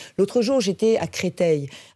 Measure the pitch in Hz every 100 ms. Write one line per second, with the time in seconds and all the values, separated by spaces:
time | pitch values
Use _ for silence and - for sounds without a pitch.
0 | - - 196 247 226 269 196 180 220 226
1 | 165 - 180 - 175 151 139 - -